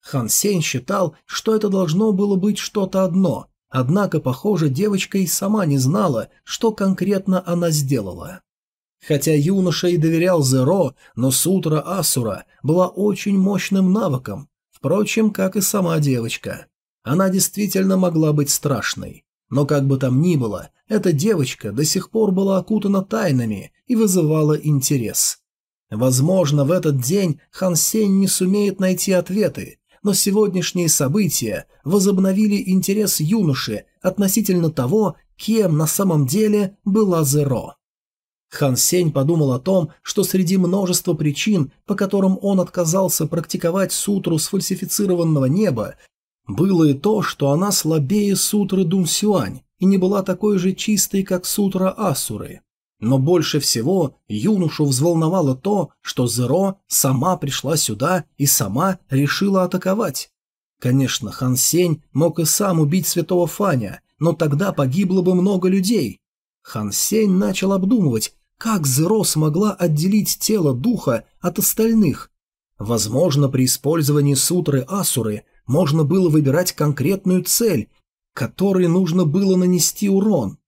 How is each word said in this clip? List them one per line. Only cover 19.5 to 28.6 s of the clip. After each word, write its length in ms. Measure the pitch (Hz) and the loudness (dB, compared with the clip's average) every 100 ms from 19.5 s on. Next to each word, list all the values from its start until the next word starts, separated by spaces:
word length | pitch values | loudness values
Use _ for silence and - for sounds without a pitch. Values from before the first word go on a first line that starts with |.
| 131 143 | -2 0
как 200 | 147 135 | 0 2
бы 120 | 135 | 0
там 240 | 131 131 | 2 2
ни 140 | 175 156 | 2 2
было, 340 | 117 92 - _ _ | -2 -6 -12 _ _
эта 240 | 214 190 | 0 0
девочка 600 | 143 196 190 127 - 104 | 0 2 0 -2 -4 -8
до 140 | 107 156 | -2 -2
сих 240 | 190 - | -2 -2
пор 220 | 220 214 | 0 2
была 260 | 190 196 190 | 2 2 0
окутана 460 | 180 214 202 196 | 0 -2 0 0
тайнами 680 | 190 220 214 131 117 101 - _ - | -2 -2 0 0 0 -6 -10 _ -4
и 80 | 233 | 0
вызывала 580 | 214 185 151 156 151 | 2 2 2 2 2
интерес. 840 | 151 151 139 131 143 107 - - - _ _ _ _ _ | 0 0 0 0 -2 -2 -2 -4 -4 _ _ _ _ _
Возможно, 720 | 110 127 127 151 190 156 147 139 | 0 2 2 2 2 2 2 2
в 60 | |
этот 280 | 180 156 135 | 0 0 0
день 400 | 120 196 180 147 _ | 0 0 0 -4 _
Хан 240 | - 185 165 | -4 -2 0
Сень 440 | - 220 208 190 | 0 0 2 2
не 80 | 196 | 2
сумеет 520 | - 185 202 | 0 0 2